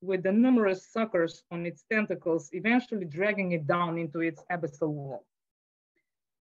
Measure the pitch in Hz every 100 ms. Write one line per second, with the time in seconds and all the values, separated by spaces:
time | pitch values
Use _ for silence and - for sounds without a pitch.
0 | 180 185 185 208 262 247 202 185 - 226
1 | 226 180 165 - _ 170 175 170 _ 220
2 | 202 180 175 160 151 180 208 247 247 220
3 | 170 151 208 202 185 170 147 175 170 165
4 | 165 170 165 160 - 175 160 147 160 147
5 | 139 123 - _ _ _ _ _ _ _
6 | _ _ _ _